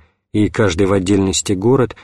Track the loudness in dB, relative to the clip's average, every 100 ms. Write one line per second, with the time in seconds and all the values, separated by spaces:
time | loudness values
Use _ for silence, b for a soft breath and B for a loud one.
0 | _ _ _ -2 -2 0 0 0 0 0
1 | 2 0 0 -2 -4 -2 0 2 0 -6